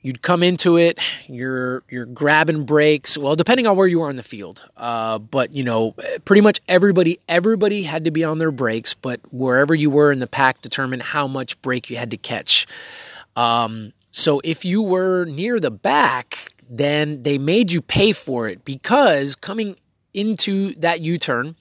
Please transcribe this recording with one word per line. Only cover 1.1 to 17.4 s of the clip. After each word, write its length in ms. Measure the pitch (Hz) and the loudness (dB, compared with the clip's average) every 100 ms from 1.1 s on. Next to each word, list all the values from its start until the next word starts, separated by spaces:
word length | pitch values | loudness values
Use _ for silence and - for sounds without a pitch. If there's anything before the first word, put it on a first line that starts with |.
| - - | -8 -14
you're, 560 | 127 127 127 127 127 _ | -12 -8 -6 -6 -8 _
you're 160 | 123 117 | -12 -12
grabbing 580 | 123 147 156 160 156 | -4 2 4 4 0
brakes, 540 | 135 151 151 151 - - | 2 4 4 2 0 -2
well, 180 | 139 156 | 0 0
depending 300 | 165 254 226 | 2 2 4
on 100 | 190 | 4
where 100 | 190 | 4
you 140 | 170 | 2
are 80 | 156 | -2
in 80 | 131 | -8
the 60 | |
field. 420 | 117 113 92 101 - _ | -12 -14 -14 -16 -20 _
Uh, 400 | 117 117 113 110 | -6 -4 -4 -4
but, 340 | 110 139 123 | -4 -2 -2
you 100 | 139 | -2
know, 320 | 123 113 113 - - - | -2 0 -2 -4 -10 -10
pretty 160 | - 196 | 4 6
much 200 | 208 - - | 6 0 2
everybody, 520 | 185 202 180 165 175 - | 4 4 4 2 0 0
everybody 540 | 170 190 220 208 208 | 0 2 0 0 -2
had 240 | 170 156 160 | -4 -4 -4
to 40 | |
be 140 | 156 | -2
on 140 | 165 160 | -2 -2
their 140 | 160 | -2
brakes, 420 | 135 123 113 - | -2 -4 -2 -4
but 260 | - 131 120 - | -4 -6 -10 -12
wherever 420 | 127 131 127 143 | -6 0 2 4
you 160 | 160 151 | 4 4
were 220 | 143 147 | 4 4
in 60 | 139 | 2
the 80 | 123 | -4
pack 360 | - 131 131 | 2 2 2
determined 400 | 120 - 131 127 | -6 -6 -6 -6
how 260 | 120 151 139 | -6 -4 -4
much 320 | 135 127 - | -6 -8 -8
brake 300 | 135 127 - | -4 -6 -6
you 80 | 120 | -10
had 120 | 120 | -8
to 40 | 110 | -10
catch. 500 | - 113 - - - - - - - - - | -8 -8 0 0 0 -12 -18 -18 -20 -20 -12
Um, 580 | - 120 117 117 110 107 _ _ | -2 2 2 0 -6 -14 _ _
so 280 | - - 143 | 2 4 2
if 200 | - 160 | -2 -6
you 160 | 180 190 | -2 -2
were 460 | 214 185 185 185 175 | 0 0 0 0 -2
near 340 | 143 202 240 | -4 -2 0
the 100 | 151 | -2
back, 840 | 104 - 147 233 127 - - - _ _ | -2 0 2 2 0 -8 -14 -16 _ _
then 540 | 120 143 147 151 147 | -4 -2 0 -2 -4
they 160 | 123 | -2
made 320 | 143 | -2